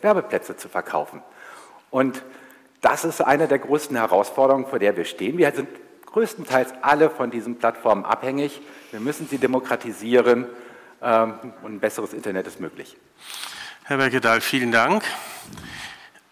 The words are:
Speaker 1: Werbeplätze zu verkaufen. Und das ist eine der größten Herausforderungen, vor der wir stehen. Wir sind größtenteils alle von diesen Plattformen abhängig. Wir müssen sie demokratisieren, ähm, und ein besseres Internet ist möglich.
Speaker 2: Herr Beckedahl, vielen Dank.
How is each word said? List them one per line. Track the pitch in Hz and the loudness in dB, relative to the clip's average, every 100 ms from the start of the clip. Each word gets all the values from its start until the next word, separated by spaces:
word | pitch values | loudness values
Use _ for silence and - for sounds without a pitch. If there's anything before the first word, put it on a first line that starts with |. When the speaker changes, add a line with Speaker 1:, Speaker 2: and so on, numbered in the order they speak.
Speaker 1:
Werbeplätze | 208 190 - 98 - - | 2 2 2 -4 -4 -14
zu | - | -8
verkaufen. | 92 - 78 73 - - - - - - - _ | -8 -4 -4 -4 -10 -20 -20 -20 -20 -20 -20 _
Und | 131 135 - - - - - _ _ | 0 0 -2 -14 -20 -20 -20 _ _
das | 117 147 | 0 2
ist | 165 - | -2 0
eine | - 147 160 | 2 4 4
der | 139 | 2
größten | 131 147 147 123 | 2 0 0 -2
Herausforderungen, | 113 92 101 - 135 135 | 2 4 2 4 4 4
vor | 127 123 | 2 0
der | 101 90 | 2 2
wir | |
stehen. | 82 - 95 175 | -2 -4 -4 2
Wir | 147 | 2
sind | 139 135 - - - - | 2 -8 -10 -20 -20 -6
größtenteils | 214 226 - 156 131 123 - | -2 -2 -2 -2 0 0 -2
alle | - 147 156 | 2 4 4
von | 156 120 | 2 -6
diesen | 120 110 120 | -6 -8 -2
Plattformen | 113 - 117 101 92 | -2 0 2 2 2
abhängig. | 110 127 139 143 - - - - | -2 -2 -4 -4 -6 -20 -20 -16
Wir | 110 | -8
müssen | 123 147 151 | -6 -6 -6
sie | 135 | -2
demokratisieren, | 127 131 127 120 117 101 113 123 117 120 131 - - - - - | 0 0 -2 -6 -6 -10 2 4 6 4 2 -12 -20 -20 -20 -8
ähm, | 120 113 113 104 120 - | 0 2 2 -2 -16 -16
und | 110 | -14
ein | 104 | -4
besseres | 107 - 104 | -4 -4 -8
Internet | 107 107 95 90 | -8 -8 -6 -6
ist | - | -10
möglich. | 80 - - - _ _ - - - - - - - | -12 -12 -20 -20 _ _ -18 -14 -14 -14 -16 -14 -4
Speaker 2:
Herr | 139 | 0
Beckedahl, | 135 127 117 113 | 2 2 4 4
vielen | - 135 120 | 2 0 2
Dank. | 117 127 214 - - - - - - - - - - - - _ | 4 4 2 -2 -8 -12 -16 -16 -16 -16 -14 -16 -18 -20 -20 _